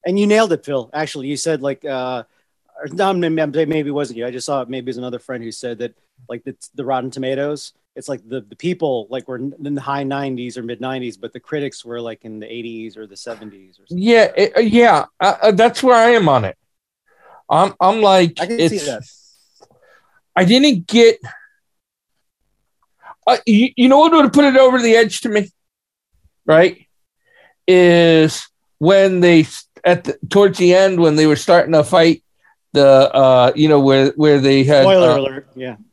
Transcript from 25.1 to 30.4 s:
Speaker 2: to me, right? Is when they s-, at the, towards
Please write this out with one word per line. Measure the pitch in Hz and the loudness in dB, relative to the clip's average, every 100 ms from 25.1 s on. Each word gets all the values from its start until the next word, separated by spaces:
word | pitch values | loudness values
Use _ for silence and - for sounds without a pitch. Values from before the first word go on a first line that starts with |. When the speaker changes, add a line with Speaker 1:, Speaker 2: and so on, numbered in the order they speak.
| - | -4
Speaker 2:
to | 240 | -4
me, | 208 202 _ _ _ _ _ _ _ _ _ - | -4 -6 _ _ _ _ _ _ _ _ _ 0
right? | 156 180 180 _ _ _ _ _ _ _ _ - | 2 2 -2 _ _ _ _ _ _ _ _ 2
Is | 185 180 170 170 160 156 - - _ _ _ | 4 6 4 4 4 2 -2 -16 _ _ _
when | 156 196 196 185 | 2 4 2 2
they | 175 165 | 4 4
s-, | 156 - _ _ | 2 -8 _ _
at | 180 175 - | -2 -2 -4
the, | - - | -12 -2
towards | 202 | 2